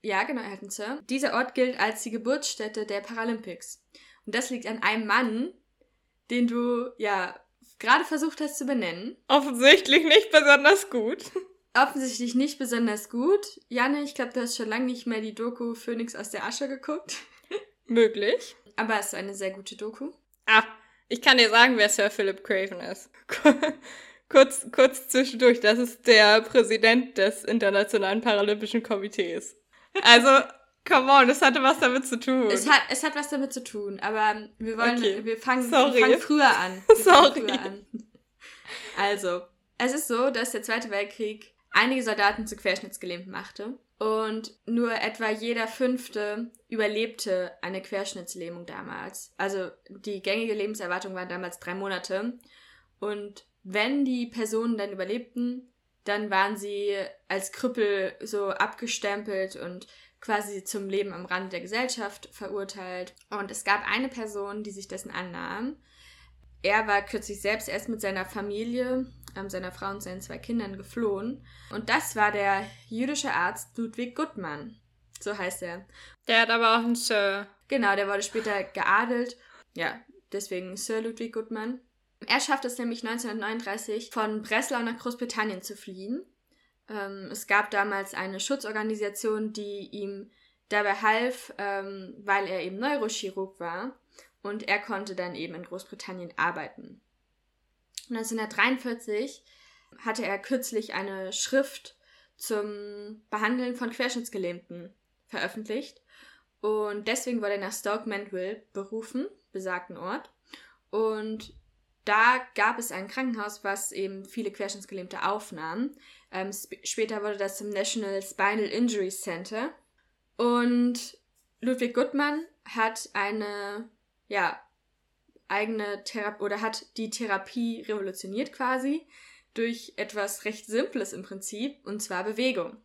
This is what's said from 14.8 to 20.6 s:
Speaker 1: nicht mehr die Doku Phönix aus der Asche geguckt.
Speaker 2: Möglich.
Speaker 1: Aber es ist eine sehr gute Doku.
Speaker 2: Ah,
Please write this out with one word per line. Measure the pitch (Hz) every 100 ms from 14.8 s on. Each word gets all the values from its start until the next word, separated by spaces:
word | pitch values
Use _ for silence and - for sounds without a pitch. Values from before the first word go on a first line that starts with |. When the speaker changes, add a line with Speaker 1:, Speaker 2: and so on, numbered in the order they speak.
Speaker 1:
nicht | 254 240 240
mehr | 220
die | 220
Doku | 220 233 240 233
Phönix | 226 - 233 233
aus | - 214
der | 214
Asche | 220 240 277
geguckt. | 269 - 302 - - - - _ 392 - _
Speaker 2:
Möglich. | - 233 220 214 202 494 - - -
Speaker 1:
Aber | - 220 214
es | 202
ist |
eine | 180 196
sehr | 196 190
gute | 190 196 208
Doku. | 214 220 277 - _ _
Speaker 2:
Ah, | - 220